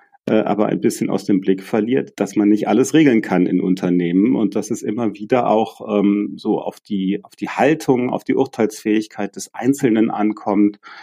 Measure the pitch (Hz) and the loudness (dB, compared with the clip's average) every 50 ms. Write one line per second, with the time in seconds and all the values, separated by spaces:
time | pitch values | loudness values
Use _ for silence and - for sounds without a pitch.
0 | _ _ _ _ _ - 120 110 - - 104 104 107 - - 90 - 117 101 - | _ _ _ _ _ 0 0 0 2 0 0 0 0 0 0 0 0 -2 -2 -2
1 | 117 - 98 98 - - 104 95 98 - - 95 - - - 113 107 120 127 139 | -4 -4 -4 -4 -2 0 0 0 2 0 -2 -2 -2 -4 -2 -2 0 0 0 -2
2 | 139 - - - 101 - - - 104 104 107 104 101 - 104 120 131 131 - 160 | -2 -4 -6 -6 -6 -4 -2 0 2 4 2 2 2 2 2 2 2 4 4 4
3 | 160 139 117 110 104 - 95 90 90 82 85 90 95 95 92 - - 90 87 87 | 6 6 4 2 2 2 2 2 2 2 0 0 0 0 -2 0 0 0 0 0
4 | 87 85 87 92 101 123 135 127 110 101 - 110 101 - 117 - - 117 107 117 | 0 0 2 2 2 2 2 2 0 0 -2 -2 -4 -4 -6 -6 -6 -6 -4 -4
5 | 120 107 95 - 107 104 131 123 120 - 107 110 113 - - - 113 110 107 104 | -4 -4 -4 -6 -4 0 0 2 2 2 2 2 0 -2 -6 -12 -8 -4 0 2
6 | 98 101 101 101 104 - - - - 110 101 73 - 87 - - _ - 107 95 | 2 2 2 0 -2 -6 -8 -8 -4 -2 -2 -2 -4 -6 -10 -12 _ -8 -6 -4
7 | 95 92 98 98 - - _ - 104 87 - - 113 139 160 156 - - 131 123 | -2 -2 -4 -4 -6 -12 _ -12 -10 -6 -2 2 2 2 2 2 0 0 0 0
8 | 123 123 - 104 - - 131 131 135 131 - - 110 104 - - - 110 107 110 | 0 -2 -4 -4 -2 -2 0 0 0 -2 0 -2 -2 -2 -2 -4 -2 0 0 0
9 | 107 - - - 101 98 - 98 - - - - 110 123 139 139 143 123 110 110 | 0 -4 -6 -8 -8 -8 -8 -10 -14 -14 -10 -4 -2 -2 0 0 2 0 2 2
10 | 113 113 - - 104 107 107 - - 110 101 101 104 104 101 - - - - - | 2 0 0 -2 -2 -2 -2 -4 -4 -2 0 2 2 2 0 -4 -16 -20 -20 -20